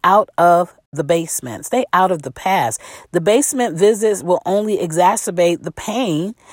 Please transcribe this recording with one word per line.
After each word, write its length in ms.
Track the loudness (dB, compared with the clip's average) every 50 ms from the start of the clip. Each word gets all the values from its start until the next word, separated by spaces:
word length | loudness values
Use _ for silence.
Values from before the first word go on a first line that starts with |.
| 0
out 260 | 2 4 4 2 0 0 2
of 380 | 4 4 4 4 2 -2 -6 _ _ _ -8
the 100 | -6 -2
basement. 640 | 0 0 0 -2 -4 -8 -8 -8 -10 -12 -12 -8
Stay 200 | -4 -2 -2 -2 0
out 200 | 0 2 2 2
of 100 | 0 -2
the 100 | -6 -10
past. 480 | -12 -6 -4 -2 0 0 0 -2 -4 -6 -12 -16 -20 -20 -12 _
The 100 | -4 -2
basement 560 | 0 2 2 2 2 0 -2 -2 -2 -2 0 2
visits 460 | 2 2 2 2 0 -2 -2 -2 -2
will 180 | -2 -2 -2 0
only 320 | 0 -2 -2 0 -2 -2 -2
exacerbate 880 | -4 -2 0 2 4 4 4 0 -4 -6 -2 0 2 2 0 -2 -6
the 80 | -10
pain, 640 | -12 -12 -10 -8 -4 -4 -2 -2 -2 -2 -4 -4 -8 _ _ -20